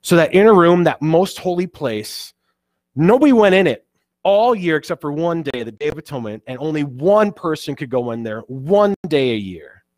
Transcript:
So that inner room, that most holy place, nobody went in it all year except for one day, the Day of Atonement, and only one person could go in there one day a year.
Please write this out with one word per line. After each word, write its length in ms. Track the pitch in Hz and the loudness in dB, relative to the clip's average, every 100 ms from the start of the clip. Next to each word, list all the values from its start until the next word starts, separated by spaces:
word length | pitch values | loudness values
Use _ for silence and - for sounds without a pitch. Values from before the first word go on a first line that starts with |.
So 140 | - 170 | 2 2
that 180 | 156 185 | 4 4
inner 180 | 220 | 6
room, 300 | 196 170 175 | 6 6 4
that 180 | 170 120 | 2 0
most 380 | 151 165 190 - | 0 2 0 -4
holy 260 | 185 175 180 | -6 -4 -6
place, 680 | - 139 107 107 - - _ _ _ _ _ _ 131 | -6 -6 -6 -10 -16 -18 _ _ _ _ _ _ 0
nobody 380 | 170 254 294 | 2 4 4
went 220 | 240 202 185 | 4 4 4
in 100 | 180 | 2
it 200 | 113 _ _ _ _ | -2 _ _ _ _
all 300 | 185 202 240 | 0 2 2
year 220 | 226 175 156 | 0 -2 -2
except 240 | - 170 | -4 -8
for 140 | 147 | -6
one 280 | 147 170 165 | -4 -4 -4
day, 220 | 143 123 | -6 -8
the 80 | 117 | -10
Day 160 | 104 147 | -8 -8
of 100 | 147 | -8
Atonement, 460 | - 139 113 110 - | -12 -10 -10 -12 -14
and 120 | 127 | -10
only 240 | 151 151 | -6 -4
one 480 | 143 127 170 208 208 | -6 -4 0 2 0
person 460 | 202 170 151 - 139 | -4 -6 -6 -8 -10
could 120 | 135 | -4
go 220 | 127 120 | -4 -4
in 120 | 117 | -8
there 180 | 113 110 - | -8 -10 -12
one 460 | 131 139 202 202 196 170 | -12 0 2 2 0 -2
day 240 | 147 131 | 0 0
a 60 | 110 | -2
year. 480 | 98 87 71 _ _ | -6 -12 -18 _ _